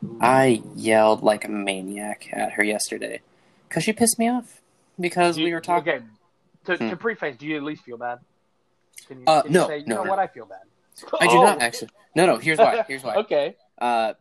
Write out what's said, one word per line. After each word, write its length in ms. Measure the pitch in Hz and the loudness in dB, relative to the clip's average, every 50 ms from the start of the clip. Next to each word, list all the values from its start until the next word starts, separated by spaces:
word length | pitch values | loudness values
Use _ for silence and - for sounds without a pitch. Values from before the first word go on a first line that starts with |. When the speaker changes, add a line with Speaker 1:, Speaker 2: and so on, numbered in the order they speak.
| - | -14
Speaker 1:
Ooh. 140 | 107 117 117 | -14 -4 0
Speaker 2:
I 420 | 117 120 131 131 135 131 120 107 - - - | 2 4 4 6 6 4 2 2 -2 -8 -14
yelled 480 | 110 107 110 110 110 110 110 110 107 - | -6 0 2 4 6 6 6 4 4 2
like 220 | 110 107 104 - | 0 0 0 -2
a 40 | 110 | -6
maniac 800 | 107 104 101 98 95 95 92 95 101 101 104 104 101 - - - - | -6 -6 -4 -4 -6 -6 -8 -10 -10 -10 -10 -10 -10 -12 -12 -10 -8
at 200 | 104 107 107 - | -6 -6 -4 -2
her 120 | - 107 | -2 -2
yesterday 560 | 107 107 104 - - 110 107 110 110 113 120 _ _ _ _ _ _ _ _ _ - | -2 -2 -4 -4 -6 -8 -8 -10 -10 -12 -14 _ _ _ _ _ _ _ _ _ -8
'cause 160 | - 170 160 | -6 -4 -2
she 80 | - 214 | -2 -2
pissed 260 | - 240 226 - - | 0 0 0 0 0
me 100 | 226 233 | -2 -2
off 320 | 247 247 233 - - _ _ _ _ _ _ _ _ - | -2 -4 -6 -10 -16 _ _ _ _ _ _ _ _ -8
because 380 | 175 175 - 180 175 175 170 | -6 -4 0 2 2 2 2
Speaker 1:
Do 60 | 156 160 | 0 -2
you, 40 | 170 | -2
Speaker 2:
we 60 | 170 | -4
were 60 | 165 | -4
talking. 320 | - - 175 170 147 165 151 | -2 -2 -2 0 0 -2 -4
Speaker 1:
okay, 120 | 135 117 110 _ _ _ _ _ _ _ _ _ _ _ | -4 -8 -14 _ _ _ _ _ _ _ _ _ _ _
to, 100 | - 180 | -6 -4
Speaker 2:
Hmm. 140 | 165 117 110 | -4 -4 -4
Speaker 1:
to 60 | 175 | -6
preface, 400 | 160 - 233 220 180 - 151 135 | -6 -6 -6 -6 -6 -8 -10 -10
do 100 | 117 143 | -10 -8
you 100 | 151 156 | -8 -8
at 60 | 151 139 | -6 -6
least 220 | 151 151 - _ | -8 -10 -12 _
feel 120 | - 120 | -18 -14
bad? 220 | 117 123 120 120 127 _ _ _ _ _ _ _ _ _ _ _ _ _ _ _ - - | -12 -10 -10 -10 -12 _ _ _ _ _ _ _ _ _ _ _ _ _ _ _ -20 -20
Can 140 | - 135 131 | -20 -20 -4
you, 40 | 127 | 0
Speaker 2:
Uh, 160 | 139 156 156 - | 2 4 4 4
Speaker 1:
can 100 | - 151 | 4 2
you 60 | 180 | 2
Speaker 2:
no, 80 | 156 - | 2 2
Speaker 1:
say, 100 | 151 151 | -2 -6
"You 80 | 147 | -6
Speaker 2:
no, 100 | - 113 | -4 -4
Speaker 1:
know 80 | - 190 | -4 -2
Speaker 2:
no. 60 | 190 | -2
Speaker 1:
what? 80 | 196 196 | -2 -2
I 80 | 190 | -2
feel 200 | 170 - 127 110 | -4 -6 -12 -18
bad." 160 | - - - - _ _ _ _ _ _ - - - - 640 | -18 -20 -20 -20 _ _ _ _ _ _ -20 -12 -8 -2 0
Speaker 2:
I 60 | - | 4
do 80 | - - - - | 6 6 8 6
not 160 | - 101 - | 6 4 2
Speaker 1:
Oh! 20 | |
Speaker 2:
actually. 300 | 120 117 - - 113 - _ _ _ _ - | 0 -2 -4 -6 -12 -14 _ _ _ _ 0
No, 120 | 160 180 | 2 4
no, 100 | 180 123 113 | 4 2 2
here's 200 | 123 156 160 160 | 0 0 2 4
why, 240 | 220 - - - 220 - | 4 4 4 2 -2 -6
here's 140 | 135 135 135 | -8 -10 -6
why. 100 | 123 107 | -4 -4
Speaker 1:
<laughs> 80 | 196 220 | -4 -2
Okay. 320 | - 175 147 143 170 202 _ _ _ _ - | 0 0 -2 0 -2 -6 _ _ _ _ -6
Speaker 2:
Uh, 360 | 120 120 120 117 113 110 104 _ | -4 -2 0 0 -2 -2 -4 _